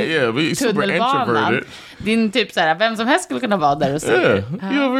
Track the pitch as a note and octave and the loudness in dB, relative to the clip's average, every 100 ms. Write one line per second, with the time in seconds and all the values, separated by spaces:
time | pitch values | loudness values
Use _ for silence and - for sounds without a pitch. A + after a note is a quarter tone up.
0 | D3 D#3+ B2 A2+ D#3 - B3+ G3+ G3 D#3+ | 0 0 0 0 0 0 0 0 0 0
1 | A#3+ C#4 A#3+ A#2 C3 - - - - - | 0 0 0 0 0 -2 -4 -14 -20 -8
2 | G3 A3+ A3 B3 G3+ - E3 E3 A3 A3 | -2 0 2 0 -2 0 0 2 0 0
3 | A3+ E4 F#4 B3+ A#3+ G3+ D3 D3 C#3 C#3+ | 0 0 0 -4 -2 0 2 2 0 -2
4 | C#3+ - A#3 G2+ G#2 F#3 F#3+ C#4 C#4 B3+ | 0 2 4 2 0 -6 -4 0 0 0